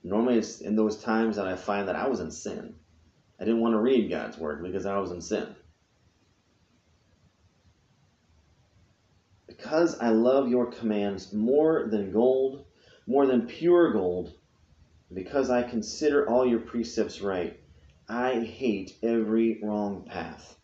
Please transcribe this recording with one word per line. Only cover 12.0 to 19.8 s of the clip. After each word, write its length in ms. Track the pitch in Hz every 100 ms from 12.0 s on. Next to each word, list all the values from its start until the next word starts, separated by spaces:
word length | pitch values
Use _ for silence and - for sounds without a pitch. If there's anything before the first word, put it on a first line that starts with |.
| 95
gold, 540 | 101 123 131 131 135 - _ _ _ -
more 180 | 135 135
than 220 | 123 113
pure 440 | - 165 175 160
gold, 400 | 107 90 90 - - _ _ _ _ _ _ _
because 380 | 90 92 143 123
I 140 | 123
consider 680 | 120 117 - - 151 143 -
all 160 | 123 127
your 140 | 113
precepts 640 | - 120 113 - 101 -
right, 380 | 101 92 87 - _ - - _ -
I 340 | 117 127 117
hate 560 | 113 - 131 98 90 -
every 580 | 117 117 107 113 113 107
wrong 420 | 104 104